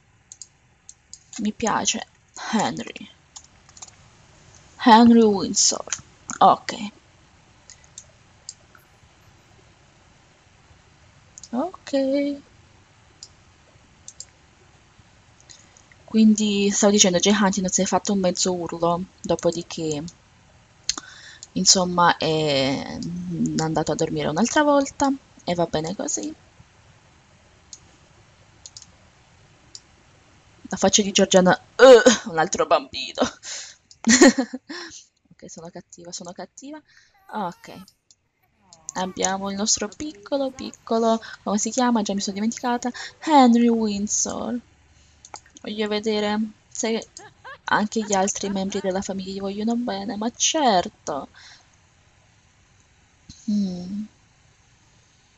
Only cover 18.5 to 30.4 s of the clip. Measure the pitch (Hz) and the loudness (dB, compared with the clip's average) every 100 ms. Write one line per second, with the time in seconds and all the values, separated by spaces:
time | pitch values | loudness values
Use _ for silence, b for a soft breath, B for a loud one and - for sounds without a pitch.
18.5 | 180 165 165 170 175 185 _ - 170 175 | -4 -6 -2 -2 -2 -6 _ -6 -2 -2
19.5 | 170 - - 156 147 170 - _ _ _ | -4 -8 -8 -6 -6 -8 -14 _ _ _
20.5 | - _ _ - - B B B B - | -20 _ _ -10 -10 B B B B -12
21.5 | 180 185 196 180 175 170 - 160 156 156 | -2 2 2 2 4 4 4 0 0 0
22.5 | 135 135 139 - 78 - 175 180 160 160 | 0 0 -2 -6 -10 -10 -10 -8 -4 -4
23.5 | 151 160 156 160 147 160 156 147 156 226 | -2 -2 -2 -2 -2 -4 -4 -4 -2 0
24.5 | 311 294 285 277 - 277 277 - - - | 2 2 2 0 -2 -2 -2 -10 -12 -6
25.5 | 175 170 156 160 196 - - 302 311 _ | -2 -2 -4 -8 -8 -8 -8 -10 -14 _
26.5 | - _ _ _ _ _ _ _ _ _ | -20 _ _ _ _ _ _ _ _ _
27.5 | _ _ - - _ _ _ _ _ _ | _ _ -20 -20 _ _ _ _ _ _
28.5 | _ - - - _ _ _ _ _ _ | _ -20 -20 -20 _ _ _ _ _ _
29.5 | _ _ - - _ _ _ _ _ | _ _ -20 -20 _ _ _ _ _